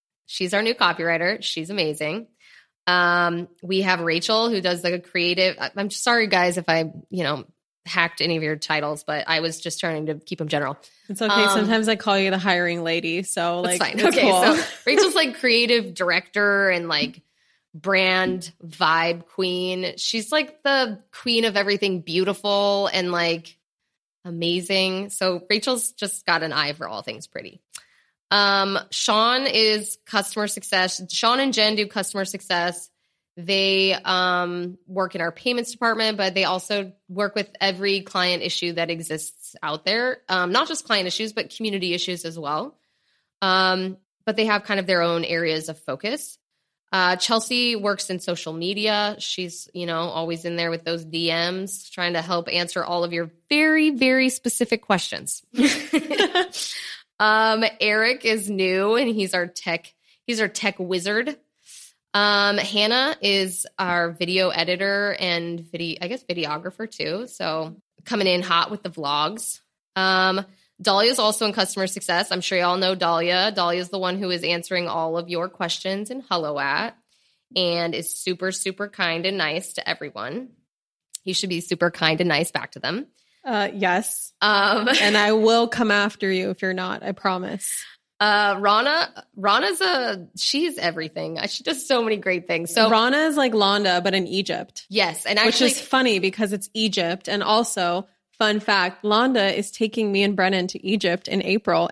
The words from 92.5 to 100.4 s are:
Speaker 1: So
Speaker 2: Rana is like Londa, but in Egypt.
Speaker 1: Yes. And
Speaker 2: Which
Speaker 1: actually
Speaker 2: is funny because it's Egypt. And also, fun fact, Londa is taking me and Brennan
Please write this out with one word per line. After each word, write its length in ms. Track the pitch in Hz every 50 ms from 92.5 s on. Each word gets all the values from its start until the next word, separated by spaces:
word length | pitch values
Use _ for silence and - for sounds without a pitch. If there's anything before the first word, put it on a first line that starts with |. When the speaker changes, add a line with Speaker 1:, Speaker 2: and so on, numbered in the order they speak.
| 170 165 170 165 -
Speaker 1:
So 160 | 226 220 220
Speaker 2:
Rana 280 | 226 220 226 247 277 302 311 320
is 80 | 285 294
like 160 | 269 247 220
Londa, 500 | 214 202 196 202 208 208 185 180 180 175
but 120 | 196 190
in 100 | 190 180
Egypt. 600 | - 180 196 190 - - - - - - - - -
Speaker 1:
Yes. 360 | 196 208 190 165 165 - - -
And 100 | 208 208
Speaker 2:
Which 100 | 220 226
Speaker 1:
actually 220 | 226 - 262 247
Speaker 2:
is 100 | 262 -
funny 360 | - - 294 262 262 240 208 185
because 340 | 185 190 185 - 220 196
it's 160 | 208 196 - - -
Egypt. 560 | 220 220 214 180 196 170 170 180 185 - -
And 140 | 208 202 -
also, 640 | - 214 226 233 - - 202 180 175 175 185 196 - _ _ _ _ _ -
fun 200 | 220 214 208 214
fact, 440 | 208 - 202 196 180 180 180 - -
Londa 500 | 208 208 220 247 262 254 226 196 196 165
is 140 | - 202 -
taking 420 | - - 226 214 - 233 220 202
me 120 | 196 196 202
and 120 | 202 202
Brennan 300 | 185